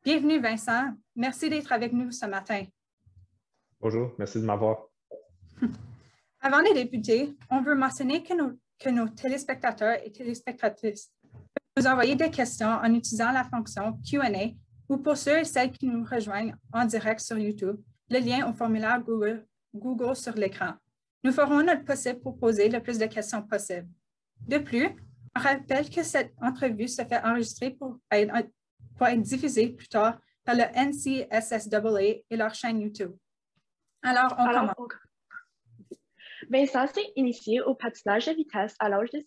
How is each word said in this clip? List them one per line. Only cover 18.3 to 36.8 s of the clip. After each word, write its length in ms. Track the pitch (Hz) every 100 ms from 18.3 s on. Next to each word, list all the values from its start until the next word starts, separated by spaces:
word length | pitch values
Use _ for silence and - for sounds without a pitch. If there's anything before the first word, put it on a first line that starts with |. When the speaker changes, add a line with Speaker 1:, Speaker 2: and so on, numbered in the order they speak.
| 247 -
Speaker 1:
au 40 |
formulaire 500 | 220 233 220 220 247
Google, 420 | 240 226 208 226 - _ _
Google 400 | 202 240 247 247
sur 200 | 262 -
l'écran. 400 | 220 196 - 180 160 _ _ _ _
Nous 80 | 262
ferons 320 | 262 285 294
notre 200 | 330 311
possible 360 | - 269 247 247
pour 180 | 262 -
poser 300 | 226 214 208
le 120 | 240
plus 160 | 240 233
de 100 | 220
questions 360 | 220 208 226
possible. 460 | 202 202 - 180 175 - _ _ _ - -
De 120 | 294
plus, 280 | 285 233 339 359 - - - -
on 40 |
rappelle 500 | 277 277 - 269 294
que 140 | 339
cette 280 | 330 285 - -
entrevue 460 | 240 254 262 214 240
se 160 | -
fait 180 | 233 240
enregistrer 480 | 226 240 226 - 254
pour 260 | 254 262 240 -
être, 200 | 208 214 226 233 _ _ _ - -
pour 120 | 247
être 120 | 240
diffusée 500 | 208 262 302 220 240
plus 180 | - -
tard 320 | 220 220 226 _ _
par 100 | -
le 80 | 240 233
N 180 | 240 277
C 340 | 285 269 262 226
S 220 | 220 226
S 180 | 226 214
A 60 | 208
A 220 | 220 208
et 240 | 196 220 -
leur 240 | 226 220
chaîne 260 | 220 240 226
YouTube. 320 | 208 208 180 190 _ _ _ _ _ _ _ _
Alors, 320 | 254 247 254 247
on 60 |
Speaker 3:
Alors, 280 | 247 240 220 190
Speaker 1:
commence. 140 | 240 - _ _ _ - - _ _ - -
Speaker 3:
on 60 | - _ _ - - -
Vincent 360 | 262 277 254